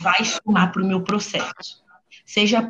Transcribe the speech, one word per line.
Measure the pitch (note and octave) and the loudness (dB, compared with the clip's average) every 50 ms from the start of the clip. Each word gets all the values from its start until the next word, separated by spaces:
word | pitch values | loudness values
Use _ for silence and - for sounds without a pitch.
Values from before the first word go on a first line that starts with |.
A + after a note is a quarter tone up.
vai | E3+ F3+ F3+ G#3 A3 | 0 0 2 2 0
somar | A3 - - - G#3+ G#3 F3+ F#3 F3+ | -2 -4 -4 0 2 2 4 4 2
pro | - F#3 F#3+ | 2 0 0
meu | G3 F#3+ F#3 | 0 0 0
processo, | F3+ - G#3 G#3 - - - - - - - - - - - - _ _ _ _ _ _ - - _ | 0 -2 -2 -2 -2 -4 -6 -6 -6 -8 -10 -14 -16 -18 -18 -20 _ _ _ _ _ _ -20 -20 _
seja | - - G#3+ G#3 G3+ A#3 A3+ A3+ | -4 0 2 2 4 2 2 0